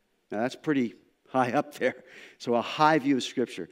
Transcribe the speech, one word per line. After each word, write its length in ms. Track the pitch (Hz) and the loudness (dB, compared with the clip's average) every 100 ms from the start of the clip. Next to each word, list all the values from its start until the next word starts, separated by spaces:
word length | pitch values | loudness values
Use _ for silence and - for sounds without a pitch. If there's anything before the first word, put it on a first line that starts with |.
| _ _ - | _ _ -10
Now, 60 | 104 | -6
that's 160 | 123 - | -6 -4
pretty 400 | - 139 120 - _ _ _ | -2 0 0 -4 _ _ _
high 240 | 131 123 | -2 0
up 220 | 135 147 | 0 -4
there. 320 | - 127 - - - - - | -2 -4 -4 -12 -20 -20 -10
So 180 | - 117 | -2 -2
a 60 | |
high 380 | 110 - 151 160 | -2 2 4 4
view 180 | 131 135 | 2 0
of 60 | |
Scripture. 440 | - - 120 - 82 | 0 -4 -4 -4 -14